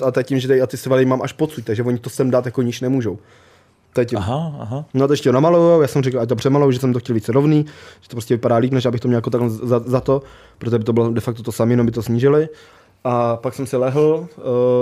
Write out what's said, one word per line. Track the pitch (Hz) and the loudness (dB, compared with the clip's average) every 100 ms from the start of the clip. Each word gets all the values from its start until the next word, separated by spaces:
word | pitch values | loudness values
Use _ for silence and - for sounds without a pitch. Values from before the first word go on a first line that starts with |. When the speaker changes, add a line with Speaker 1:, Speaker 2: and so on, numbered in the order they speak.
| 135 | 0
Speaker 1:
a | |
to | 127 | -2
je | |
tím, | 123 135 | 0 -2
že | 127 | 2
tady | 131 | 2
a | 127 | 2
ty | 120 | -4
svaly | - 131 131 | 0 2 2
mám | 127 | 0
až | 131 | -2
pocud, | - - - 113 | -4 -4 -4 -6
takže | 110 | -4
oni | 123 123 | -2 -4
to | 123 | -6
sem | - 131 | -4 0
dát | 123 123 | 0 0
jako | 117 | -2
níž | 120 117 | -2 -2
nemůžou. | 123 135 110 90 - _ _ _ _ _ _ | -2 -2 -2 -6 -12 _ _ _ _ _ _
To | - | -2
je | 120 | -2
tím. | 117 | -2
Speaker 2:
Aha, | 95 135 165 143 | -2 -4 -6 -10
aha. | 117 131 151 | -10 -10 -4
Speaker 1:
No, | 131 139 | 0 2
to | |
ještě | 147 135 | 2 2
namalujou, | 127 156 175 170 170 | 2 4 4 6 4
já | 139 | 4
jsem | 147 | 0
říkal, | 131 123 | -2 -2
ať | 117 | -2
to | 120 | -2
přemalujou, | 139 143 143 | 0 2 2
že | 123 | 2
jsem | 131 | 0
to | 123 | -2
chtěl | 120 113 | -2 -4
víc | 104 | 0
rovný, | 120 147 151 147 - - - | 2 4 2 0 -8 -20 -20
že | _ | _
to | 120 | -12
prostě | 110 | -2
vypadá | 120 120 117 | -2 2 2
líp, | 127 | 2
než | 131 123 | 0 0
abych | 117 | -2
to | 123 | 0
měl | 120 | 0
jako | 113 | 0
takhle | 117 120 | -2 -2
za, | 110 123 120 117 | -4 -2 -2 0
za | 127 | -2
to, | - 135 - - - _ | 0 -2 -4 -18 -20 _
protože | 117 113 | -4 -2
by | |
to | 110 | 0
bylo | 113 117 | 2 2
de | 113 | 0
facto | 110 117 | -4 -6
to | 110 | -8
samé, | 110 117 | -2 0
jenom | 123 117 | 2 2
by | |
to | 113 | -2
snížili. | 107 117 135 147 156 - - - _ _ 127 | -2 0 2 2 0 -6 -20 -20 _ _ -4
A | 123 117 117 | 0 0 -2
pak | 131 | -4
jsem | 120 131 | -8 -4
si | 127 | -2
lehl, | 127 135 151 156 170 | 0 2 2 0 -4
eh, | - - 123 123 123 | -10 -4 0 2 2